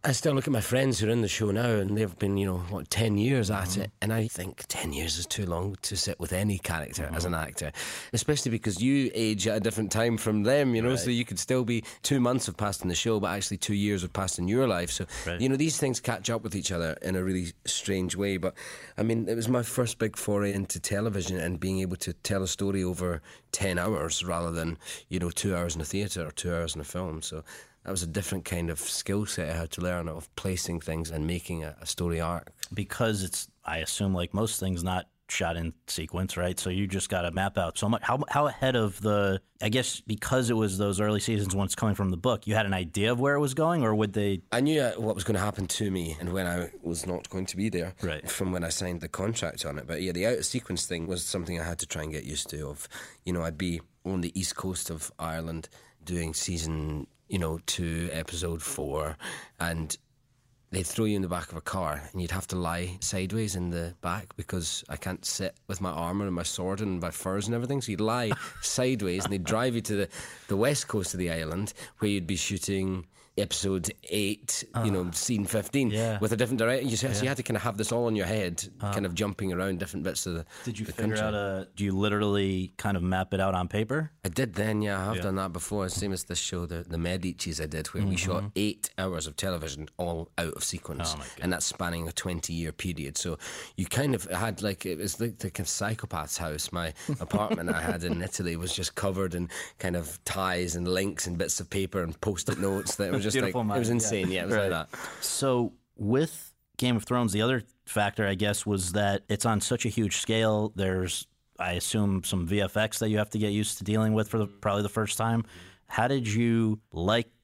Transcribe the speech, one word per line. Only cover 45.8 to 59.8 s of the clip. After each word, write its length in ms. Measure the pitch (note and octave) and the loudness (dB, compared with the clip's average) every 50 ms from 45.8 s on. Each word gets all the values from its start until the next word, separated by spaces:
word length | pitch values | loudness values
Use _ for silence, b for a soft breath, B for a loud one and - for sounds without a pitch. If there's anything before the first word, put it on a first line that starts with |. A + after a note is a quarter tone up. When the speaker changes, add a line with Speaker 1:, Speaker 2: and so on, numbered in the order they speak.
| A2 G2+ | 0 0
Speaker 1:
me 260 | F#2+ F#2 E2+ D#2+ D#2 D2+ | 0 0 0 -2 -4 -4
and 120 | E2+ F2 | -4 -2
when 140 | F2 F#2+ F#2 | -2 0 0
I 240 | F2 F2 F2 F2 E2 - - - | 0 0 -2 -2 -4 -8 -8 -6
was 200 | E2 E2+ E2+ - | -4 -4 -4 -4
not 240 | F#2 F2+ E2+ - - | -4 -4 -6 -6 -6
going 160 | - F#2 F#2+ | -6 -6 -6
to 100 | - - | -4 -2
be 120 | F2 G2+ A2 | -2 -2 0
there 260 | F#2 F2+ E2 F2+ F#2 - | 0 -2 -4 -4 -6 -4
Speaker 2:
Right. 300 | - F2+ D#2 D2+ - - | -4 -2 -2 -4 -4 -6
Speaker 1:
from 220 | - - G2+ F#2+ | -4 -2 0 0
when 100 | F#2 F2+ | 0 0
I 60 | E2+ E2 | -2 -2
signed 320 | E2 - G2 F2+ F2 E2+ | -2 -2 -2 -2 -4 -4
the 80 | E2 D#2 | -6 -8
contract 580 | - - F#2 G#2+ A#2 - - E2 - - - | -4 -2 -2 -2 0 -2 -4 -4 -4 -6 -6
on 100 | D2+ C#2+ D2 | -6 -6 -6
it. 100 | B1+ C2+ | -6 -6
But 140 | E2 D2+ | -4 -2
yeah, 100 | F2+ F#2 | -2 -2
the 140 | F2 F2 F#2+ A2+ | 0 2 2 2
out 100 | B2 - | 2 2
of 60 | - | 0
sequence 420 | - - B2+ - - F#2+ E2 - | -2 -2 -4 -4 -2 -4 -4 -2
thing 220 | - F2+ E2+ E2 F2 | -2 -2 -4 -2 -2
was 160 | F#2 F2 E2 | -2 -2 -2
something 360 | - - F#2+ E2+ E2 F2 E2+ | -2 -2 -4 -2 -2 -4 -4
I 40 | D#2+ | -2
had 160 | E2 E2+ E2 | -4 -4 -6
to 60 | - | -6
try 180 | - - E2 D#2 | -6 -4 -4 -4
and 80 | D#2 | -4
get 100 | D#2 D2+ | -6 -6
used 260 | - C2 D2+ D2+ - - | -6 -6 -6 -6 -6 -6
to 180 | - D2 D2+ C#2 | -6 -8 -6 -8
of, 200 | D2 - - - B B B B B B _ | -8 -10 -12 -12 B B B B B B _
you 80 | F#2 | -2
know, 100 | F2+ F2 | -2 0
I'd 160 | E2 E2 D#2 D2+ | 0 -2 -2 -2
be 220 | F#2 F2+ E2+ E2 - _ _ _ _ | -2 -2 -2 -2 -6 _ _ _ _
on 160 | F2+ F#2+ F#2 | -2 0 0
the 180 | E2+ E2+ - F#2 | 0 0 -2 -2
east 160 | F2+ - - | -4 -2 -4
coast 340 | - - F#2+ F#2 - - - | -4 -4 -4 -4 -4 -4 -6
of 220 | E2+ D#2+ - - - - | -6 -6 -8 -10 -8 -6
Ireland 500 | E2 E2 D#2+ E2 E2 E2 E2 D#2+ D#2 - B B B B B B - | -6 -4 -4 -4 -4 -4 -4 -6 -8 -10 B B B B B B -8
doing 280 | - F2+ F2 E2 D#2+ | -4 -2 -2 0 -2
season, 720 | D#2+ - - - F#2 E2 D#2+ D#2+ D#2+ D#2 D2+ D#2 D2+ D2+ C2+ - _ _ _ _ | -2 -2 -2 -2 -2 -2 0 0 -2 0 0 -2 -2 -4 -6 -8 _ _ _ _
you 100 | F#2+ F#2+ | -2 0
know, 200 | E2+ D#2+ D#2+ E2 - | 0 0 -2 -2 -2
two, 460 | - - - F2+ E2 E2 E2 E2+ F2+ | -4 -2 -2 -2 -2 0 -2 -2 -2
episode 480 | C#2 D#2+ D#2+ - - E2 F2 E2+ E2+ E2 | -4 -4 -6 -6 -6 -4 -2 -2 -4 -4
four, 560 | - - - - D2+ C#2 C#2 D2+ D2+ D2+ D#2 B B B B B B B B - | -4 -6 -4 -4 -4 -2 -2 -2 -2 -2 -4 B B B B B B B B -4
and 380 | E2+ E2+ E2+ E2 | -2 -2 0 -2